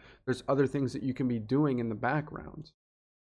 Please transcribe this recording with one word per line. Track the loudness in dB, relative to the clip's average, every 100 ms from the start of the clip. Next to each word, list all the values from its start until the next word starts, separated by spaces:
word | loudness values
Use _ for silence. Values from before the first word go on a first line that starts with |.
| -16 -10
there's | -4 -4 0
other | 2 2
things | 2 -2
that | -2
you | -4
can | 0 0
be | 0
doing | 2 4 4 2
in | -2
the |
background. | -2 0 0 -2 -10 -12 -14 -16 _ _ _ _ _ _